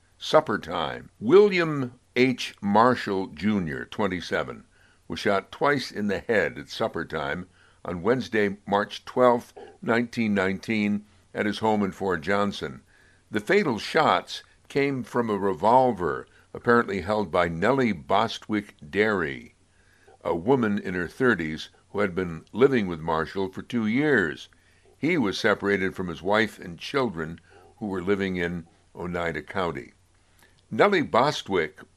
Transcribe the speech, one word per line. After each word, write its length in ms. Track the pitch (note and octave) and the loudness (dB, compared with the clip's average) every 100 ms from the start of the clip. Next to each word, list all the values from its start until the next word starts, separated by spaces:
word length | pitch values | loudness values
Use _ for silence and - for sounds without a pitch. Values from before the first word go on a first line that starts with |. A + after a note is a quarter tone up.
| _ _ | _ _
Supper 400 | - D#3 D3+ G2+ | 2 2 2 -2
Time." 500 | E2 F2+ D2 B1 - - | -4 -4 -4 -6 -12 -6
William 800 | G#2+ F#3 G#3 F3+ E3 C#3+ B2 - _ | 6 8 8 4 0 -2 -6 -8 _
H. 420 | B2 C3 B2 - - | 2 2 2 -8 -6
Marshall 680 | G2+ G#2 B2 A#2+ - F#2+ F#2+ | 2 6 6 4 -2 -4 -4
Junior, 580 | D#2 G2+ G#2 E2 C2 A#1+ | -2 0 0 -2 -6 -8
twenty-seven, 800 | - G2+ F2+ - F#2 C2+ A1+ - _ _ _ - | -4 -2 -4 -4 -4 -4 -10 -18 _ _ _ -12
was 100 | - | -4
shot 320 | G#2+ G2 - | 0 0 -2
twice 400 | - C#3+ C#3+ - | -2 0 0 -2
in 180 | - G#2 | -4 -4
the 100 | F2+ | -2
head 400 | - G#2+ D2+ B1+ | 0 0 0 -4
at 100 | C#2 | -10
supper 380 | - A2 E2+ D2 | -4 -4 -4 -6
time 400 | D#2 C#2 E2 F2 _ _ _ - | -6 -4 -6 -8 _ _ _ -10
on 160 | F2+ | -4
Wednesday, 560 | F#2 B2+ - G#2+ G2+ G2+ - | 0 0 0 0 0 -2 -2
March 400 | G2+ G#2 - - | -2 -2 -8 -6
twelfth, 480 | B2+ B2+ A#2+ - - - - | 4 4 4 -2 -18 -20 -8
nineteen 540 | - A#2 A#2+ - A2 | 0 0 0 -2 0
nineteen, 720 | G2+ F#2+ F#2+ - A2 G#2 G2+ - _ _ | 2 0 -2 -2 0 0 -2 -6 _ _
at 140 | - G#2 | -4 -4
his 140 | G2+ | 0
home 220 | A2 G#2+ | 0 2
in 80 | G2 | 0
Fort 300 | - F#2+ F2 | -2 -2 -2
Johnson. 640 | D2+ G2+ G2+ - D2+ C2 - _ _ _ _ | 0 0 0 -4 -8 -10 -20 _ _ _ _
The 100 | G#2+ | -4
fatal 380 | G#2 G3 E3+ G#2+ | 2 2 2 -2
shots 640 | - - C#3 F#2 - - - _ - | -2 2 4 4 0 -12 -16 _ -6
came 340 | C#3+ C#3+ C3 | -2 -2 -2
from 260 | A2 B2 A2+ | -4 -2 0
a 80 | G2+ | 0
revolver 920 | G2 E2+ G2+ B2+ B2+ G2 E2 B1+ - _ _ | 0 0 4 6 4 0 -2 -4 -8 _ _
apparently 480 | - - A#2+ G#2+ G2 | -4 2 4 2 -2
held 280 | F2 G#2+ F#2 | -2 -2 0
by 160 | F2 F2 | 2 2
Nellie 460 | E2 G2+ C3+ A#2+ | 2 2 2 0
Bostwick 840 | F2 C2+ G2 A2+ - - G#2 G2+ - D2+ | -2 0 2 2 -4 -6 -4 -6 -14 -4
Derry, 680 | F#2+ A2 G2+ D2+ B1+ A#1 _ _ _ _ _ _ - | 0 2 2 -2 -6 -14 _ _ _ _ _ _ -8
a 100 | E2+ | -4
woman 440 | E2+ F#2 C3+ A2 G#2 | -2 2 2 2 0
in 160 | G2+ | -4
her 120 | F2+ E2 | -6 -6
thirties 600 | - C3 G2 D#2+ D#2 - _ _ | 0 2 2 -2 -6 -12 _ _
who 100 | G2+ | -2
had 140 | G#2 | -2
been 320 | F2 F2+ D#2+ - | -2 -6 -8 -8
living 320 | G2+ C#3 B2+ F#2+ | 2 2 2 -2
with 120 | E2+ | -4
Marshall 520 | D#2+ D#2+ D#2 G2 F#2+ | -2 -2 -2 -4 -6
for 100 | E2 | -8
two 260 | - A#2+ G#2+ | -8 -4 0
years. 640 | A#2+ D3+ B2+ E2 B1 - _ _ _ _ _ | 0 2 2 0 -4 -14 _ _ _ _ _
He 220 | D3 F3 | -2 0
was 200 | G#2 F2+ | 0 0
separated 560 | A2 G2 G2 G2+ F#2 | 0 2 2 0 0
from 140 | - F2+ | -4 -8
his 140 | D#2 | -6
wife 360 | E2+ G#2+ G#2+ - | 0 2 2 -4
and 200 | F#2 E2 | -16 -14
children 600 | - C#3 B2 E2 D#2+ E2+ _ - - - | -6 -2 -2 -4 -8 -10 _ -20 -20 -10
who 100 | G#2+ | -8
were 120 | F#2+ | -4
living 360 | F2 G2+ G2 F2+ | -2 0 -2 -2
in 300 | F2 F2 D#2+ _ _ - | -4 -4 -12 _ _ -12
Oneida 460 | F2+ F2 E2+ D2+ | -6 -4 -4 -4
County. 500 | - G2 F2 C2+ A#1+ _ _ _ _ _ _ _ _ | -6 -4 -4 -4 -12 _ _ _ _ _ _ _ _
Nellie 320 | A2 F#3+ F#3+ | 2 2 2
Bostwick, 800 | B2 A2 C#3+ C#3+ - F#2 D#2 - - | 2 2 2 0 -2 0 0 -6 -20